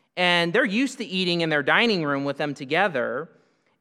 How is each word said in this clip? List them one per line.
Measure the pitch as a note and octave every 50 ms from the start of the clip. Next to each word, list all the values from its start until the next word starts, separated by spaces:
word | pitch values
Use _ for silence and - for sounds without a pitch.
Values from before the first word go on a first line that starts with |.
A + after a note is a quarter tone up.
| _ _ -
and | - F3+ F3+ F3 F3 E3+ E3+ E3
they're | G#3+ D4
used | A#3+ F#3 A3 C4+ C4+ - -
to | D3
eating | C#3+ F3 F#3 F#3 F3+ F3 F3
in | E3 D#3+
their | D#3 D3 C#3
dining | C3+ D#3 F3+ A3+ A#3 G#3+ F3+ D#3+
room | D3 C#3+ C#3 C#3
with | C#3+ C#3 -
them | D#3+ D3 C#3
together. | - D3 B2+ D3 E3 G3 G#3 E3 C3 A#2 A#2 A2+ C3 D#3 - _ _ _ _ _ _ _ _ _ _